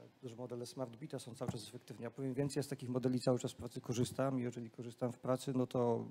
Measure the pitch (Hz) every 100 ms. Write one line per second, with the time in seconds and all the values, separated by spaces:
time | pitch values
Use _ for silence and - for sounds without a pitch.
0 | 120 - 127 113 123 120 120 - 127 113
1 | 151 127 - - 120 123 - 123 - 107
2 | 120 - 135 127 143 147 135 131 123 127
3 | 127 127 131 123 120 - 120 135 - 117
4 | 120 - 135 131 120 120 113 - 120 113
5 | 123 113 123 127 - 127 123 131 120 113
6 | 113